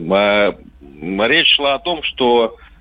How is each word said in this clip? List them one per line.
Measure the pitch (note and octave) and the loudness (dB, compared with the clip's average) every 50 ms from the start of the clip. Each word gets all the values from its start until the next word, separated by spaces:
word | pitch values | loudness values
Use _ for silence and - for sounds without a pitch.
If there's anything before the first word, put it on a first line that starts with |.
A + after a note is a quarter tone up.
| E2 D#2+ F#2 | -2 0 0
А, | G2 G#2 G2+ G2+ G#2 G2+ G2+ - - - - - - - C#2+ C#2 D2 | 2 2 2 2 2 0 0 -2 -6 -12 -20 -20 -20 -20 -20 -20 -14
м, | D2+ E2+ G2 G2 G#2+ | -10 -6 -4 -2 0
речь | A#2 C#3+ E3 D#3 - - | 0 2 2 2 2 0
шла | - C#3+ C#3 C#3 | 0 0 -2 -2
о | C3+ | -2
том, | - F3 F3 D#3 D3 | -2 -4 -6 -6 -6
что, | - - - C3 B2 A#2+ A#2+ A2+ A2 - - - - - - | -10 -4 -2 0 2 2 2 2 0 -4 -10 -20 -20 -20 -20